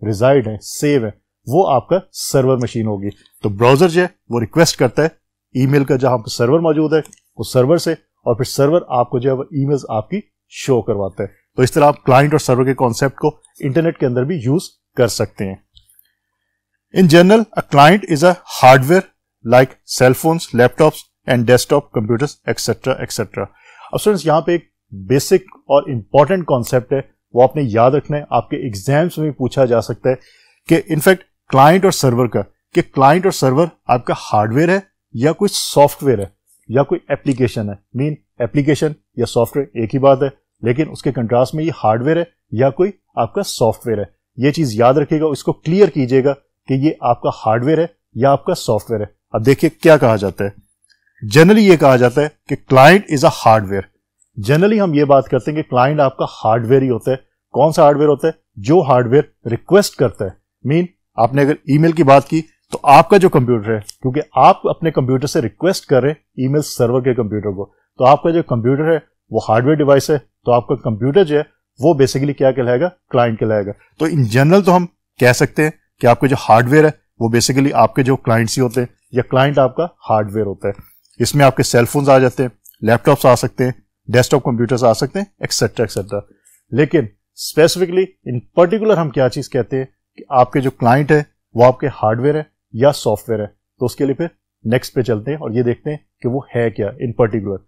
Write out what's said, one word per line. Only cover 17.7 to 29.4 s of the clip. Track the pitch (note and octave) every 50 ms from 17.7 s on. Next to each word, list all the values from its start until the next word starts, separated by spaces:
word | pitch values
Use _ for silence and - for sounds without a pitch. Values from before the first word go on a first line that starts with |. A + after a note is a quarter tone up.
| - C#3+ C#3+ D#3 F#3 G#3+ G3+ -
is | E3 C3+ D#3+
a | F3+ F3 F3 - - -
hardware | - - B2+ C3 C#3 B2+ C3+ F3 F#3+ F#3 - _ _ _ _ _ _ -
like | A2+ A#2+ B2+ C3 - - _ _ -
cell | - - B2+ C3 C3
phones, | - - D#3+ E3 E3+ - - -
laptops | A#2 A#2+ B2 - - D#3+ D#3 - - - _ _ _ _ -
and | C3 B2 A#2+ A2+
desktop | B2 A#2+ - - D3+ C#3+ - _ - B2+
computers, | G#2+ G#2+ A#2+ A2+ C#3+ D3 - - _ -
et | A#2 - -
cetera, | - A2 - - C3 C3 -
et | B2+ -
cetera। | - - A2 - - - G2+ - _ _ _ _ _ _ - - -
अब | -
स्टूडेंट्स, | - G#3 G#3 F3+ D3 D#3+
यहाँ | D3+ E3
पे | D#3+ F3 F3
एक | E3+ - _ _ _ _ _ G2+ G2 F#2+ F#2+
बेसिक | B2+ C#3+ - - G3 F#3 - _ _ _ _ -
और | C#3 C#3+ D3 D#3
इंपॉर्टेंट | C#3 A#2 G2 - - C3+ D3 C#3 G3 F#3 E3
कॉन्सेप्ट | - D3 B2 A2+ - - B2+ B2 - C#3
है, | C3+ C3+ - _ _ _ _ -
वो | A#2+ B2+
आपने | - - D#3 C#3+
याद | A#2+ G2+ A2+ A#2 C3 C#3
रखना | C#3+ - - D3 D3
है, | D3 -
आपके | B2+ A#2+ A2+ - D#3 C#3+ - C3+
एग्जाम्स | G2+ G2 F#2+ - C#3 D3 E3+ F3 - D#3+
में | D#3 D#3
भी | C3+
पूछा | -